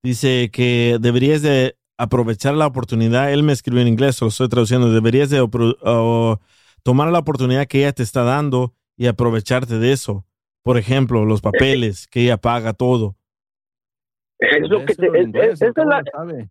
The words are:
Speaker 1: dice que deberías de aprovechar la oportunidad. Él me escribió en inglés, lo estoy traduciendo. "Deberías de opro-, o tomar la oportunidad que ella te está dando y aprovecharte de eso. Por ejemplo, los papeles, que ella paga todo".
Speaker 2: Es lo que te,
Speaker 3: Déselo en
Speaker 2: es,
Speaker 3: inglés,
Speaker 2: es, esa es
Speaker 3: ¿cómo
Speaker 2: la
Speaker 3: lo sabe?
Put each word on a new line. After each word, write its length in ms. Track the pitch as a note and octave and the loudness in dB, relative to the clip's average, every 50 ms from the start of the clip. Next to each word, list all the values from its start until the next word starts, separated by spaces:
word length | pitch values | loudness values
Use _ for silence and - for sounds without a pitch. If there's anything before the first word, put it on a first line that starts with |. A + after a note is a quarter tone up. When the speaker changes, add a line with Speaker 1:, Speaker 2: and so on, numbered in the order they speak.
Speaker 1:
dice 480 | - B2+ B2 A2 - C3+ C3 B2+ A#2+ A2 | -2 -4 -4 0 0 0 2 0 -2 -2
que 460 | - - B2 B2 B2 A#2+ A#2+ A#2+ A#2+ A#2 | -2 -2 0 0 2 2 2 2 0 2
deberías 420 | A2+ A#2+ A#2+ B2 B2+ C#3 D3+ D3+ | 0 2 2 2 2 2 0 2
de 320 | D3 D3+ C#3+ C3 B2+ B2+ - _ _ _ _ - | 2 2 2 2 0 0 -4 _ _ _ _ -8
aprovechar 560 | A#2+ G#2+ - B2 A#2+ A2+ A2+ G2+ - C#3 C#3+ | -6 -2 0 0 0 -2 -4 -2 -2 -2 0
la 120 | D3+ D#3 D3 | 0 0 0
oportunidad. 640 | B2+ B2+ A#2 - - A2+ A2+ A2+ A#2 B2 C3+ C#3+ | -2 -6 -6 -4 -2 0 2 2 2 2 2 2
Él 100 | C#3 C#3+ | 2 2
me 100 | D3+ D3+ | 2 2
escribió 300 | C#3 B2 - - A#2+ B2 | 0 0 -2 -2 0 2
en 60 | B2 A#2+ | 2 2
inglés, 320 | A2+ A2 C3+ C#3 B2 - | 2 2 2 0 0 0
lo 60 | B2 A2 | -2 -2
estoy 200 | G#2 - C3 B2 | 0 -2 -2 0
traduciendo. 440 | B2 B2 A#2 G#2 B2 B2+ B2 A#2 | 2 0 0 2 2 2 2 4
"Deberías 360 | A2+ A2+ A2 A#2 A#2 C3 D3 C#3 | 2 2 2 2 2 2 2 2
de 120 | D3 C#3 | 2 0
opro-, 360 | B2+ A2+ G#2 A#2 A#2 A2+ A#2+ _ | 0 0 0 0 0 0 0 _
o 560 | - A2+ A#2+ A#2 A2+ A#2 A#2 A#2 A#2 A2+ A2 G#2 _ _ _ _ _ _ _ _ _ | -2 0 0 2 2 0 0 0 0 0 -2 -2 _ _ _ _ _ _ _ _ _
tomar 260 | B2+ B2+ C3+ D3 D#3+ | 0 2 2 2 2
la 80 | F3 E3+ | 0 0
oportunidad 480 | D3 E3 D3 B2 B2+ B2+ B2+ C3+ C#3+ | 0 -2 -4 -2 0 0 0 0 -2
que 120 | B2+ - C#3 | 0 0 0
ella 120 | C#3 C#3+ | 0 0
te 120 | C3+ - B2 | 0 -4 -6
está 180 | A2 - C3+ | -4 -2 -2
dando 520 | A#2+ A#2+ C3 C#3+ D3+ C#3+ C3 B2+ B2+ A#2+ _ _ _ _ _ | 0 0 0 0 -2 0 0 -2 -2 -2 _ _ _ _ _
y 120 | - A#2+ A#2+ | -4 -2 -2
aprovecharte 720 | G#2+ - A#2+ A#2+ A2+ A2+ G#2 - B2+ B2+ B2+ A#2+ A#2 A2 | 0 0 0 0 0 -2 -2 -2 -2 -2 -2 -4 -2 0
de 120 | A2+ B2 | 2 2
eso. 320 | C#3 C3 - - G2+ G2 - _ _ _ _ _ _ _ | 0 0 -2 -6 -8 -8 -8 _ _ _ _ _ _ _
Por 160 | _ A#2+ B2+ A#2+ | _ 0 0 0
ejemplo, 460 | G2+ G#2 C3 C#3 C3+ A#2 B2 A2+ G#2+ | 0 0 0 0 0 0 0 0 2
los 160 | G#2+ G#2+ G2+ | 2 0 0
papeles, 640 | - - - - C3 C3+ C3+ C3 A#2+ G#2+ G2 - - | -2 -2 0 2 2 2 2 0 -2 -4 -4 -8 -14
que 140 | _ - B2 | _ -2 0
ella 140 | A#2+ B2 A#2+ | 2 2 0
paga 380 | G2+ - A#2+ A#2+ A#2+ A2 A2+ G#2 | 0 0 -2 -2 -2 -4 -6 -4
todo". 420 | _ B2 B2+ B2+ A#2 A2 G2+ G2 _ _ _ _ _ _ _ _ _ _ _ _ _ _ _ _ _ _ _ _ _ _ _ _ _ | _ 0 0 0 0 -2 -4 -8 _ _ _ _ _ _ _ _ _ _ _ _ _ _ _ _ _ _ _ _ _ _ _ _ _
Speaker 2:
Es 280 | B2 - - D3 D#3 D#3 | -2 0 0 0 0 0
lo 160 | G3+ G3+ C#3+ | -2 -2 0
que 80 | C#3 - | -2 -2
te, 160 | - F3 F3 | 0 0 2
Speaker 3:
Déselo 40 | D#3+ | 2
en 40 | E3 | 2
Speaker 2:
es, 60 | F3+ | 0
Speaker 3:
inglés, 200 | A2+ - - G#3 A3+ | 0 0 0 0 0
Speaker 2:
es, 60 | G#3 D3+ | 0 0
esa 40 | G#3 | -2
es 80 | A#3 A#3+ | -2 0
Speaker 3:
¿cómo 160 | - D#4 D4+ | 0 0 0
Speaker 2:
la 80 | C#4+ C4+ | 0 -2
Speaker 3:
lo 60 | D#3+ - | -2 -8
sabe? 360 | - C#3+ E3 F3 D#3+ C3 A2 G2 | -12 -12 -12 -12 -12 -14 -14 -16